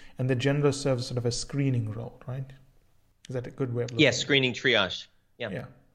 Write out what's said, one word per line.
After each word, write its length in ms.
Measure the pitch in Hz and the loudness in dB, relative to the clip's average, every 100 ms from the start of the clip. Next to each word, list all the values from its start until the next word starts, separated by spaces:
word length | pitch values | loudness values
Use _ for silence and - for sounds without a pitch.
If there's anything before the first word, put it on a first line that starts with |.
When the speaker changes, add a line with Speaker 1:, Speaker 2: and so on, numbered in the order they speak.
| - - | -18 -4
Speaker 1:
and 100 | 127 | 0
the 60 | |
general 380 | 127 135 143 143 | 2 2 4 2
serves 340 | 139 139 123 120 | 2 0 0 0
sort 120 | 123 | -2
of 80 | 120 | -2
a 60 | |
screening 600 | 117 - 139 139 120 110 | -2 -4 0 2 2 -2
role, 280 | 110 110 - - | -6 -10 -12 -10
right? 240 | 131 135 - - _ _ _ _ _ - | -10 -10 -14 -20 _ _ _ _ _ -10
Is 60 | |
that 120 | 131 123 | -8 -8
a 40 | |
good 220 | - 131 | -6 -4
way 100 | 120 | -2
of 60 | 117 | -4
looking 120 | 117 | 4
Speaker 2:
Yeah, 60 | 139 | 4
Speaker 1:
at 60 | |
it? 40 | 113 | 4
Speaker 2:
screening 340 | - 139 127 | 2 2 2
triage. 540 | 110 135 113 92 - - _ _ - | 0 2 2 2 -2 -12 _ _ -10
Yeah. 120 | 113 | -8
Speaker 1:
Yeah. 140 | 92 - - _ | -8 -10 -18 _